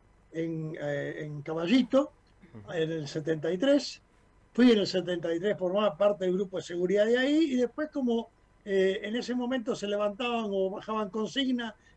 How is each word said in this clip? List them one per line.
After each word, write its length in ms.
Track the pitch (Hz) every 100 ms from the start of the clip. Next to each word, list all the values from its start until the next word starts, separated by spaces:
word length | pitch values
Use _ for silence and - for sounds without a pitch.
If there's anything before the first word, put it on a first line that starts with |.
| _ _ _
en, 440 | 165 165 160 156 156
eh, 360 | 147 143 143 -
en 200 | 151 147
Caballito, 720 | 143 160 170 254 - 262 294 - _ _ - 110 107
en 160 | 180 160
el 160 | 165 147
setenta 420 | 160 156 160 160
y 60 | 180
tres. 460 | 269 285 - - _ _ _ _ _
Fui 180 | - 247
en 80 | 220
el 60 | 180
setenta 480 | 185 165 175 170
y 60 | 165
tres, 160 | 196 202
formaba 380 | 180 196 208 -
parte 300 | 202 202 185
del 80 |
grupo 240 | 185 190 185
de 40 |
seguridad 440 | - 175 180 202 214
de 120 | 240
ahí, 340 | 262 302 320
y 40 | 254
después 340 | 240 - 302
como, 380 | 294 254 233 233 _ _ _
eh, 360 | 208 196 190 190
en 140 | 208 240
ese 180 | 226
momento 400 | 247 240 254 220
se 120 | 214 202
levantaban 600 | 208 208 196 240 233 220
o 200 | 196 190
bajaban 380 | 208 - 220 208
consignas 640 | 220 208 269 262 247 233 - _